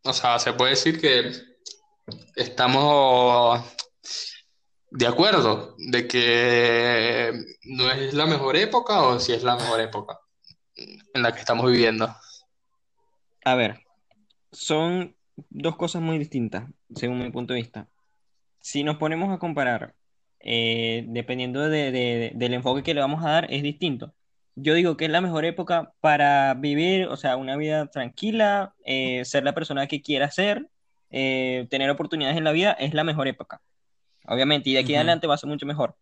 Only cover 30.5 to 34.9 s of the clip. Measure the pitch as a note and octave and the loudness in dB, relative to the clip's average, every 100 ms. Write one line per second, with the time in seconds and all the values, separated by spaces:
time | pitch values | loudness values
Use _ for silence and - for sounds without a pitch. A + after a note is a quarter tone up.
30.5 | A3 D4+ _ _ _ _ C3 C3+ C3 C3 | 0 -6 _ _ _ _ -4 -2 0 -2
31.5 | B2+ B2 C3+ C3+ C#3+ D#3 D#3+ C#3 E3 D#3 | -2 -4 -2 0 0 -2 -2 -2 0 0
32.5 | D#3 G3 - D3 D3+ D#3+ D3+ C3+ - - | 2 2 0 -2 0 -2 0 -2 -4 -12
33.5 | - _ _ _ _ _ _ - B2 C3+ | -16 _ _ _ _ _ _ -4 0 2
34.5 | D3 C3+ C3 C3 | 2 2 0 2